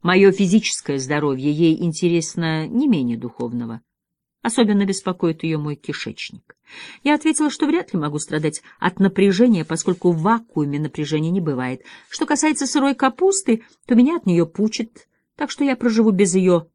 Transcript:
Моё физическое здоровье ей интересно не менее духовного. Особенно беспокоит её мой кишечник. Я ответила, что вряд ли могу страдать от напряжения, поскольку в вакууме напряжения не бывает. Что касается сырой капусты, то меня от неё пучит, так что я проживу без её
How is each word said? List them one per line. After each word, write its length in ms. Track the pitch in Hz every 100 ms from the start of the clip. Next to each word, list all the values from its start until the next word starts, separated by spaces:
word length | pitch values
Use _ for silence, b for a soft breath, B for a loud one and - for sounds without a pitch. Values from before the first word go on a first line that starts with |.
Моё 300 | 180 185 196
физическое 640 | 190 190 214 - - - 139
здоровье 540 | 131 147 147 131 143
ей 320 | 151 165 160
интересно 800 | 170 156 175 170 160 - 165 160 160
не 200 | 233 294
менее 300 | 180 123 113
духовного. 640 | 120 - 120 120 117 117 _ _ _ _ _ _
Особенно 440 | 240 - 214 202 196
беспокоит 580 | 190 - 180 170 160
её 160 | 165 156
мой 160 | 147 147
кишечник. 800 | - 143 - - - - _ _ B B B B
Я 120 | 285 302
ответила, 360 | 311 - 302
что 160 | - 294
вряд 260 | 330 508
ли 60 | 180
могу 180 | 147 151
страдать 460 | - 151 151 147 b b
от 200 | 180 180
напряжения, 640 | 190 190 196 185 247 196
поскольку 480 | 156 160 - 175 180
в 100 | 165
вакууме 580 | 175 233 226 - 147 143
напряжения 500 | 151 - 147 151 160
не 120 | 190
бывает. 420 | 156 127 127 131 B B B
Что 160 | - 311
касается 400 | 294 311 - 277
сырой 300 | 302 277 269
капусты, 680 | 269 262 381 381 - 226 B B -
то 80 |
меня 220 | 240 254 339
от 100 | -
неё 220 | 170 165
пучит, 600 | - 214 - 226 - _ _ _ -
так 160 | 294
что 120 | -
я 120 | 277 254
проживу 360 | 240 220 220
без 220 | 185 196
её 340 | 185 185 175 165